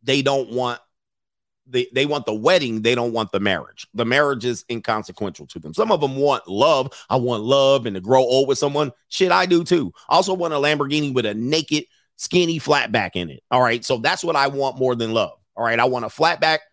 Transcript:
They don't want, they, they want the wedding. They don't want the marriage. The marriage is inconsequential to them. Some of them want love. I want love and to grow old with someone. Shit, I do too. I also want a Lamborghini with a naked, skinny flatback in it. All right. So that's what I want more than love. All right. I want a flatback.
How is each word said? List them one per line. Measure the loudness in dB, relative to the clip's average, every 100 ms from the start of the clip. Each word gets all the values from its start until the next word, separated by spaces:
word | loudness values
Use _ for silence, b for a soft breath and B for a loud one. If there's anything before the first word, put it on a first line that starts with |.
They | 2 2
don't | 2 0 -2
want, | -4 -4 -6 _ _ _ _ _ _ _ _ _
they, | -4 -2
they | 0 0
want | 0 -2
the |
wedding. | 0 2 2 2 0
They | 0
don't | 0 0
want | -2 -2
the | -2
marriage. | 0 -2 -6 -20 -14
The | -6
marriage | 0 2 2 0
is | -4 -6 -8
inconsequential | -8 -4 -4 -6 -8 -10 -10 -16
to | -16
them. | -12
Some | -4 0
of | 0
them | 0 0
want | 0 0 -2
love. | 0 2 2 -2 B B
I | -2
want | 0 -2
love | 2 2 4 2 0
and |
to | -8
grow | 2 4
old | 4 4 2
with | 2
someone. | 0 0 -4 -4 _
Shit, | -2 2
I | 2 4
do | 2
too. | 2 0 0 B B
I |
also | 2 2
want | -2 -2
a | 0
Lamborghini | 0 0 0 -2 0
with | -2 -2
a |
naked, | -4 -2 -2 0 -4 -4 _ _ _
skinny | 0 2 2 -2
flatback | 0 0 2 -2 -2
in | -6 -8
it. | -12 _
All | 0
right. | 2 0
So | -2 -2
that's | 0 -2
what | -2 0
I | 0
want | 0 -4 -2
more | -2
than | 0 0
love. | 0 -2 -6 _ -6
All |
right. | -2 2
I | 0
want | 0
a | -6
flatback. | 0 0 2 0 0 _